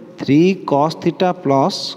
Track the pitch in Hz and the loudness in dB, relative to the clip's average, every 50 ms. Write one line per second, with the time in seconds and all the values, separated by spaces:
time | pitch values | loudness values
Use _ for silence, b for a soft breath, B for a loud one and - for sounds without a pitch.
0 | - - - - - - 139 151 170 185 196 - - - 147 139 147 160 160 - | -20 -20 -16 -6 0 2 4 4 4 4 2 -2 -2 -2 0 0 0 0 -2 -4
1 | - 170 160 - 185 180 180 180 - 135 139 135 139 185 - - - - - | -4 -4 -2 0 -2 -2 -2 -2 -2 0 2 2 2 0 -2 -6 -8 -10 -12